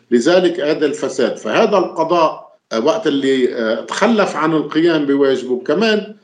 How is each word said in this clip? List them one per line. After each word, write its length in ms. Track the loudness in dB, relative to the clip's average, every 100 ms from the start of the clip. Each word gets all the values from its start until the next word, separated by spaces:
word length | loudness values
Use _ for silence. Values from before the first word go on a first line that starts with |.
| -2
لذلك 500 | 0 4 4 2 0
هذا 260 | -2 0 -2
الفساد. 500 | -2 -6 -2 -2 -2
فهذا 420 | -2 0 2 2
القضاء، 720 | 0 -2 0 2 2 -2 -14 _ _
آه، 80 | -2
وقت 260 | 0 0 0
اللي، 480 | 0 0 2 0
آه، 260 | 0 -2 -4
تخلف 560 | -6 -2 2 2 0 0
عن 160 | 0
القيام 540 | 0 -2 0 2 2 0
بواجبه، 540 | 2 2 0 -2 -4 -2
كمان 480 | 0 0 0 -4 -12